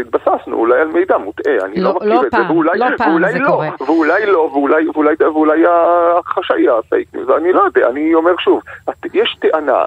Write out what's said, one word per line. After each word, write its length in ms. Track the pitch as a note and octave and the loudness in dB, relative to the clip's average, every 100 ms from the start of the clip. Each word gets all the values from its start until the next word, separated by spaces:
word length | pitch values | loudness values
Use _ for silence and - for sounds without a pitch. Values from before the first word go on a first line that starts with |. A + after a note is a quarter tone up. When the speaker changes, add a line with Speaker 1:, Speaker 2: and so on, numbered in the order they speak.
Speaker 1:
התבססנו 540 | A#2+ D3+ - E4 - A2 | -4 -4 -2 -2 -4 -2
אולי 220 | A2+ B2+ | 2 2
על 60 | D#3 | 0
מידע 300 | E3+ F#3+ G#3+ | 0 0 -2
מוטעה. 360 | F3 - - A#2+ F#2+ | -2 -6 -2 -2 -2
אני 160 | A2+ | -2
לא 80 | F#3 | -2
Speaker 2:
לא, 60 | F#3 | -2
Speaker 1:
מכיר 140 | G#3 | 0
Speaker 2:
לא 60 | A#3 | 0
Speaker 1:
את 40 | |
זה, 80 | G#3 A3+ | 0 0
Speaker 2:
פעם, 140 | F3 | 0
Speaker 1:
ואולי, 280 | E3 D#3+ G3 | 0 0 0
Speaker 2:
לא 60 | B3+ - | -2 0
פעם 140 | A3 | 0
Speaker 1:
ואולי 200 | E3 F3+ | 0 0
Speaker 2:
זה 60 | B3 | 0
Speaker 1:
לא, 80 | C#4+ | 0
Speaker 2:
קורה. 220 | - D#3 - C#3 | 0 -2 -6 -2
Speaker 1:
ואולי 380 | E3 D3+ F#3+ G#3 | 0 2 0 2
לא, 120 | F3 - | 2 0
ואולי, 340 | C#3 C#3 D#3 D#3+ | 0 0 0 0
ואולי, 220 | D#3 D3+ D#3+ | 0 0 2
ואולי 420 | D#3 D#3 D#3 D#3 E3+ | 0 2 2 2 2
ההכחשה 880 | E3+ E3+ F3 E3+ F3 - - F3+ | 2 2 2 2 0 -2 -4 -2
היא 160 | - F3+ | 0 2
הפייק 360 | A#2 - A2 - | 0 0 -4 -4
ניוז. 160 | A2 B2 C3 | -6 -2 0
אני 160 | E3+ | 2
לא 80 | F#3 | 2
יודע, 280 | G3 B2+ A2+ | 2 2 0
אני 240 | C3+ D#3 | 0 0
אומר 180 | E3 E3+ F3 | 2 2 0
שוב, 200 | - C#3+ - - - | 0 0 -2 -14 -10
את-, 160 | - - | -10 -6
יש 240 | F3 A#3 - | -2 -2 -2
טענה, 440 | - D#3 D3 G#2+ | -2 0 0 0